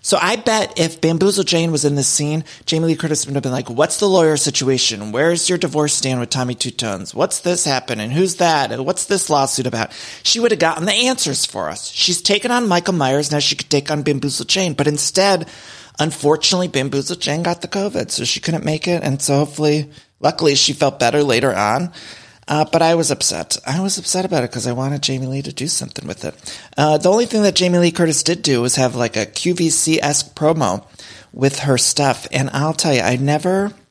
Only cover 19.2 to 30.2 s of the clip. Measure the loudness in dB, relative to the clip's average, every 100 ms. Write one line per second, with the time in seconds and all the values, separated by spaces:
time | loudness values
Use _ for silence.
19.2 | 2 2 2 0 2 2 -2 -12 _ _
20.2 | -2 2 2 4 0 2 0 2 2 2
21.2 | 2 2 2 2 2 0 -2 -8 -20 -20
22.2 | -20 -20 -4 0 2 4 4 4 2 0
23.2 | -2 -2 -4 -6 -4 -2 -2 -4 -2 -2
24.2 | 0 0 -2 -4 -4 -2 -2 -2 -2 -2
25.2 | -4 -6 -8 -6 -4 -4 -6 -10 -10 -8
26.2 | -8 -10 -16 -16 -10 0 4 4 4 4
27.2 | 2 2 2 2 2 4 4 4 2 2
28.2 | 0 0 2 2 2 2 0 0 -2 -2
29.2 | -4 -2 -2 2 0 0 2 2 2 -2